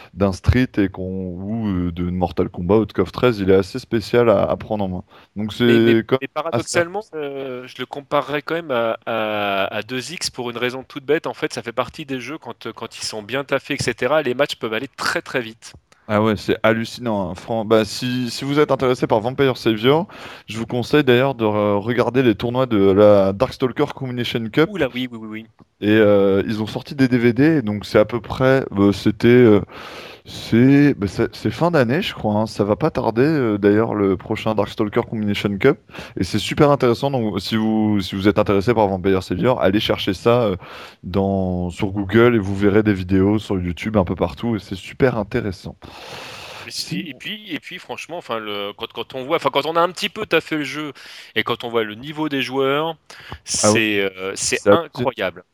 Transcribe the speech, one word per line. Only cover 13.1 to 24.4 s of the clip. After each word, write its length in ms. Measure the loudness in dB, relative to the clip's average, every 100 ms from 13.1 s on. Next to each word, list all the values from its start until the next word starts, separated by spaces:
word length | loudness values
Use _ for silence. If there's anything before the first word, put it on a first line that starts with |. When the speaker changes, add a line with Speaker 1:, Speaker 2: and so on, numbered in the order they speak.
| -10
Speaker 2:
bien 220 | -8 -6
taffés, 300 | -4 -4 -4
et 80 | -6
cetera, 400 | -4 -2 0 0
les 120 | 0
matchs 220 | 0 -2 -2
peuvent 180 | -6
aller 140 | -4 -6 -8
très, 260 | -4 -4
très 180 | -4 -6
vite. 340 | -6 -12 -20 -20 _ _ -4
Speaker 1:
Ah 140 | 0
ouais, 140 | 2 0
c'est 200 | 0 0
hallucinant, 640 | 2 2 -2 -8 -6 -4 -6
hein. 40 |
Fran-, 300 | -8 -8 -4
bah, 200 | 2 2
si, 460 | 2 -4 -4 -4 -4
si 140 | -6
vous 160 | -2 2
êtes 100 | 2
intéressé 380 | 2 0 0 0
par 100 | 0
Vampire 380 | 0 0 0 2
Savior, 500 | 0 2 4 2 0 -12 -18 -18 -12
je 100 | -10
vous 80 |
conseille 380 | -4 -4 0 2
d'ailleurs 320 | 4 4 4
de 100 | 0
re-, 360 | 0 2 2 0
regarder 420 | -2 0 0 2
les 140 | 2 2
tournois 300 | 0 -2 0
de 260 | 4 4
la 400 | 8 8 8 4
Darkstalker 540 | 0 -2 -2 -4 0 -2
Combination 520 | -4 -8 -6 -4 -4